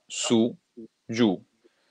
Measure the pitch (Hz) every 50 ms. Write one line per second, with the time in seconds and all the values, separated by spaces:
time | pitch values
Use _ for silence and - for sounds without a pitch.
0 | _ _ - - - - 120 113 113 120 - - _ _ _ 120 113 - _ _
1 | _ - 117 113 123 104 92 - - _ _ _ _ _ _ _ _ _